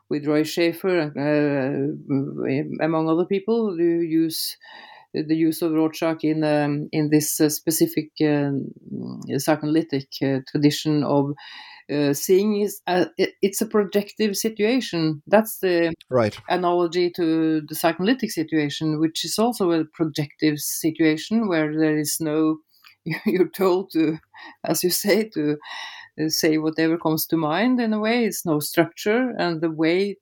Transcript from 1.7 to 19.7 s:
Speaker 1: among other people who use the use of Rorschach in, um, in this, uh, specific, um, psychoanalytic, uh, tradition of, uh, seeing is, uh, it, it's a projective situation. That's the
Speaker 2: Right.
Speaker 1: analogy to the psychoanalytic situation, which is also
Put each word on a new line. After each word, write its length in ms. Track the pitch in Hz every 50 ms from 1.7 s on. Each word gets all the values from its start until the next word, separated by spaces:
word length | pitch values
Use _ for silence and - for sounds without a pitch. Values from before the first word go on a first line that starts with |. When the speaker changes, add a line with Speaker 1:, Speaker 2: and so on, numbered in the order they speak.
| 139 139 135 147 156 147 151 - 143 139 139 147 143 143 120 123 131 139 156 - - - 151
Speaker 1:
among 240 | 160 165 160 160 160
other 160 | 160 170 180
people 500 | 175 196 196 196 220 226 233 226 208 175
who 240 | 165 170 170 170 170
use 560 | 170 160 160 160 165 160 160 - - - - - - - - - - - - - - _ -
the 220 | - 156 151 160
use 260 | 160 165 160 156 - 180
of 100 | 165 156
Rorschach 520 | 160 160 160 156 - 170 165 160 160 -
in, 180 | 151 156 156 156
um, 460 | 151 151 147 147 147 147 147 147 -
in 180 | - 156 151 147
this, 300 | 151 151 151 - - -
uh, 80 | 160 147
specific, 640 | 151 - - 170 160 - 170 160 - 160 151 - _ - 156
um, 500 | 151 147 147 143 139 139 135 - - - - - - - - - 62 64 - - - 120 127
psychoanalytic, 680 | - - 156 151 151 151 156 160 170 - 143 135 139 _ - - 143
uh, 160 | 139 135 131 131 -
tradition 540 | - 151 147 147 147 - - 156 151 151 135
of, 280 | - 143 143 139 143 147 - - - - - - - - - - -
uh, 240 | 139 147 147 143 147
seeing 480 | 143 - - 185 185 202 214 208 202
is, 200 | 208 196 - - - -
uh, 160 | 180 180 165 - -
it, 180 | - 190 - - -
it's 200 | - 196 - -
a 60 | 220
projective 720 | 220 - 214 202 175 - 208 202 - - - 220 208 196
situation. 840 | - - 226 220 - 208 214 254 262 220 - - 170 160 156 156 147 - -
That's 320 | 196 214 220 220 - -
the 340 | - 185 175 170 170 165 165 - - -
Speaker 2:
Right. 260 | 131 123 113 104 - - - -
Speaker 1:
analogy 640 | 175 180 180 175 175 175 175 170 160 180 175 175
to 500 | 175 - 170 160 160 160 160 160 160 156
the 140 | 151 151 156
psychoanalytic 560 | - - 165 165 - 185 214 262 262 - - -
situation, 640 | 170 156 - 165 156 147 143 143 - 156 156 156 151
which 240 | 160 156 160 - -
is 140 | 160 - -
also 320 | 214 247 226 - 196 170